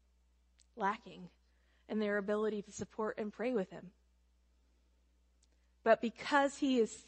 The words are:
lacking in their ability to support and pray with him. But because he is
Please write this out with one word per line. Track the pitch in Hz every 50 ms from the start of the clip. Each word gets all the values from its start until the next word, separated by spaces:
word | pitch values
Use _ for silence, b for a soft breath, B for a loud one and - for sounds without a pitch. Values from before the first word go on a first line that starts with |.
| _ _ _ _ _ _ _ _ _ _ _ _ - _ -
lacking | 233 202 196 214 226 - 185 160 180 180 170 _ _ _ _ _ _ _ _ _ _ _ -
in | - 214
their | 214 208 202
ability | 208 196 208 208 208 220 214 214 208
to | 190 -
support | - - 202 - - - 214 208 - -
and | 214 208
pray | - - 214 254
with | 254 208 185 -
him. | 175 - - 180 - _ _ _ _ _ _ _ _ _ _ _ _ _ _ _ _ _ _ _ _ _ _ _ _ _ _ _ _ _ _ _ _ _ _ _ _ _
But | - 226 220 -
because | - 226 - - - - 294 285 277 285 - -
he | 294 269 262 240
is | 220 208 - - -